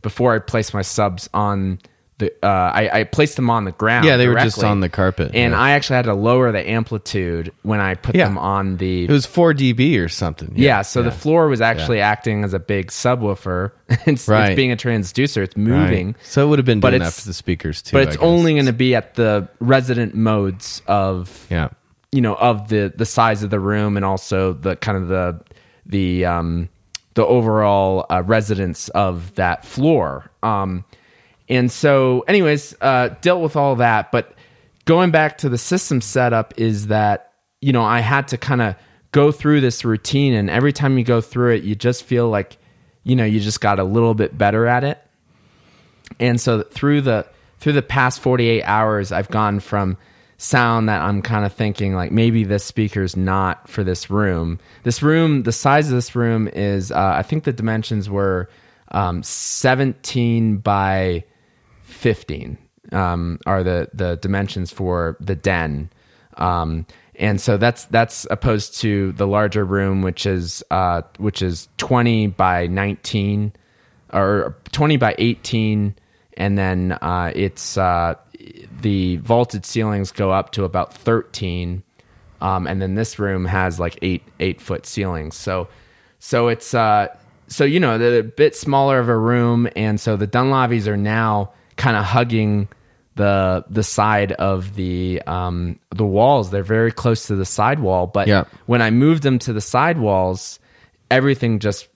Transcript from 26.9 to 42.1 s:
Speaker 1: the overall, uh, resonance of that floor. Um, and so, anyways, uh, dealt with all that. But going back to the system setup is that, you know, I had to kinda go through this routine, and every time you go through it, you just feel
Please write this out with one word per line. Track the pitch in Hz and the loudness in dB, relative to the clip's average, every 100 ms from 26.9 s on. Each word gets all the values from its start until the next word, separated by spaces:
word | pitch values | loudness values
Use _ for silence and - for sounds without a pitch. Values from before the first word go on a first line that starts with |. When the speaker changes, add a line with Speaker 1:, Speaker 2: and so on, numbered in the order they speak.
| - _ | -20 _
Speaker 1:
the | - 110 | 0 4
overall, | 123 110 107 104 101 95 92 - | 4 4 2 4 4 2 0 0
uh, | 90 | -2
resonance | 90 113 104 98 92 85 - | 2 0 0 -2 -4 -6 -4
of | - 98 87 87 | -2 -2 -2 -8
that | - 90 87 - | -2 -2 -2 -8
floor. | - 147 151 80 67 - _ | -2 2 2 0 -6 -14 _
Um, | 110 104 95 92 - _ _ _ _ _ - | -2 -2 -2 -6 -10 _ _ _ _ _ -2
and | 127 123 | 0 0
so, | - 151 139 131 127 - | 2 2 4 4 2 2
anyways, | 202 165 147 - - | 2 4 0 -4 -2
uh, | 135 127 120 113 | 2 2 0 0
dealt | 175 180 | 0 2
with | 160 | 0
all | 151 143 123 | 0 0 2
that. | 120 110 - | 2 2 0
But | 120 - - - _ _ _ | -2 -2 -16 -20 _ _ _
going | - 165 180 | 2 4 6
back | 160 156 - | 4 2 -2
to | 147 | -4
the | 120 | -2
system | - 180 - 135 | -2 -4 0 -2
setup | 110 131 120 113 107 - | 0 0 2 0 -2 -2
is | 113 104 104 | 0 0 0
that, | 107 104 101 - _ _ _ | 2 2 0 -6 _ _ _
you | 135 | 0
know, | 123 | 2
I | 110 120 | 2 2
had | 110 139 135 | 2 0 -2
to | 123 | -6
kinda | - 127 110 95 _ _ _ | -2 0 0 -4 _ _ _
go | 147 147 | 4 4
through | 151 147 151 | 2 2 4
this | 131 - | 2 0
routine, | 117 110 - 139 139 | -2 -2 -2 0 2
and | 113 101 | 2 0
every | 98 143 | 2 0
time | 143 147 131 | 2 0 2
you | |
go | 117 117 | 2 0
through | 113 123 123 | 0 0 2
it, | 113 | 0
you | 98 107 | -2 -2
just | 120 120 | -2 -2
feel | - | -2